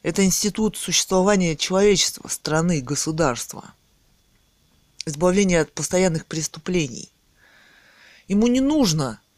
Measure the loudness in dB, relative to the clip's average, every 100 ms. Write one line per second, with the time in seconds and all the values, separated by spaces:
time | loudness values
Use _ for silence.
0 | -4 0 2 2 -2 0 -2 -2 -4 -2
1 | 0 2 4 2 2 -2 -2 2 4 4
2 | 0 -4 -12 -10 -2 0 0 -2 -2 -4
3 | -4 0 0 -2 -8 -14 -18 _ _ _
4 | _ _ _ _ _ _ _ _ _ _
5 | -10 -2 0 2 2 2 0 -4 -2 0
6 | 2 0 -6 -8 -8 -10 -4 -2 -4 -8
7 | -18 _ _ _ _ _ _ _ _ _
8 | -20 -20 -2 2 4 4 2 2 2 0
9 | -4 -6 _